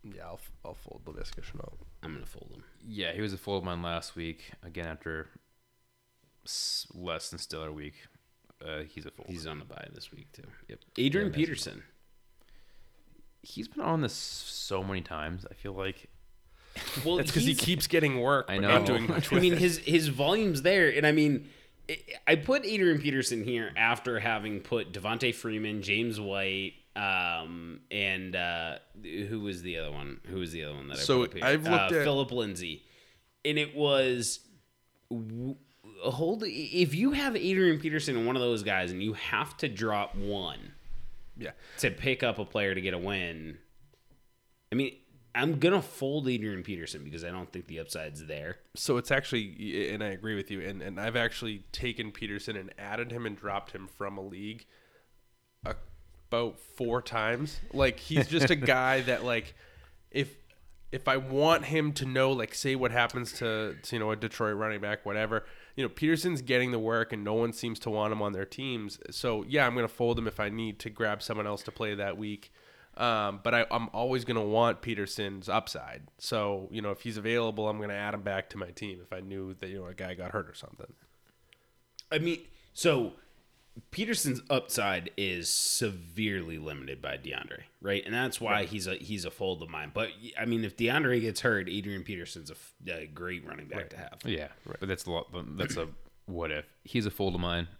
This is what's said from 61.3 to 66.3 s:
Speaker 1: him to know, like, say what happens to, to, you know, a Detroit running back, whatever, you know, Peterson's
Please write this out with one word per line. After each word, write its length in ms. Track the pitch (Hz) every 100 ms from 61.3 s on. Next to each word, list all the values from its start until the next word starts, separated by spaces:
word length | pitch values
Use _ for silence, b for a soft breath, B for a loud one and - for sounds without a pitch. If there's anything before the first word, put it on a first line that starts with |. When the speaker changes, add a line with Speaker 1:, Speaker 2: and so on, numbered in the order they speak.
| 135 151 165 135
Speaker 1:
him 280 | 156 151
to 120 | 147 131
know, 260 | 131 135
like, 220 | 135 110 -
say 200 | 139 135
what 160 | 127
happens 420 | 117 120 127 120
to, 420 | - 117 110 107 73
to, 140 | - 120
you 40 |
know, 120 | 107
a 40 | 107
Detroit 400 | 110 - 110 104
running 260 | 110 107
back, 240 | 104 104 104
whatever, 400 | 104 107 113 B B B -
you 80 |
know, 60 | 127
Peterson's 520 | - 156 160 175